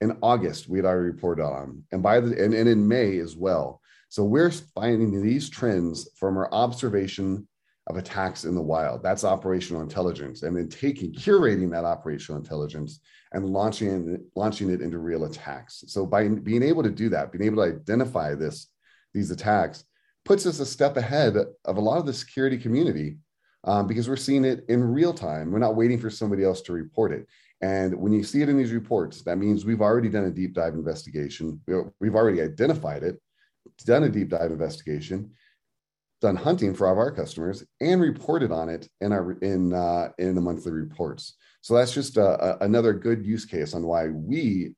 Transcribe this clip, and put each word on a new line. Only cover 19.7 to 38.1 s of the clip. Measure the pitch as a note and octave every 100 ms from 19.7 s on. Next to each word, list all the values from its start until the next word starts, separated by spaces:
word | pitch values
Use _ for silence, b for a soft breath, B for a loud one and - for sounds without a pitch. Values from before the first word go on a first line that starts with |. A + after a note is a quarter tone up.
| - - _ _ _
puts | - G3 F3+
us | D3+
a | C3+
step | - C#3 C#3
ahead | A2+ C#3+ B2+ G2+
of | - - - F#2+
a |
lot | G#2+ D#3
of | D3
the |
security | - - - C3+ B2
community, | A#2 B2 E3 D2+ D2+ - _ _ _ _
um, | - G2+ G2+
because | A2+ A#2
we're | C3
seeing | - C#3
it | C3 B2+ -
in | B2
real | A#2+ C3+ F3
time. | E3 E2 D#2 D#2+
We're | G#2
not | A#2 A2
waiting | A#2+ A#2+
for | A2+
somebody | - G#2+ G2
else | F#2+ F#2
to | -
report | F2 D#2 - G#2+
it. | D2 b b b _
And | F#2+ F#2+ F#2
when | F2+ G2+
you | G#2+
see | G#2 C#3+
it | D3
in | C#3
these | A#2+
reports, | A#2 G#2 G#2+ D#2 -
that | - F2+
means | G#2 G#2
we've | G2 A2+
already | G#2 A#2+ A2+
done | G#2+
a | F#2+
deep | F2 F2+
dive | F2 E2
investigation. | D#2 D#2+ D#2 C2+ D2+ D2 - E2 D#2 -
We, | F#2 - -
we've | G#2 A2
already | A2+ F2+
identified | D#2+ D#2 C3+ D3+ D2+ D2
it, | E2 - _ _ _ _ - -
done | - C3
a | D#3
deep | G#2 E2+
dive | E2+ E2+
investigation, | D#2+ D#2+ - - D2+ - F#2+ G#2 b b b _ _ _ _ _ _
done | A2 F2+
hunting | C#3 F3+ F#2+
for | F#2 F#2+
our | F#2+ B2+
customers, | D3 D2+ - E2+ G2 - -
and | D3+ F#3
reported | E3